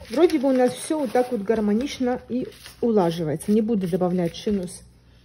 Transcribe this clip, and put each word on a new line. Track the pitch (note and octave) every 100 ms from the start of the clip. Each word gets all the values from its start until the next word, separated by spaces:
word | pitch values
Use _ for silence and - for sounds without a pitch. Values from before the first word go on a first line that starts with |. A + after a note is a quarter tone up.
| -
вроде | A#3+ E4+ D#4
бы | C4+
у |
нас | B3+ B3
всё | - - D#4
вот | C4
так | B3+ B3
вот | A#3+
гармонично | G3 A3 G#3 G#3+ C#4+ - B3 B3 -
и | B3 - - - -
улаживается. | A#3+ G#3+ E3+ E3 D#3 D#3 -
Не | G#3+
буду | A3 G#3+ F#3
добавлять | F3 F3+ F3+ E3+ -
шинус | A3 G3+ F3+ - - _ _ _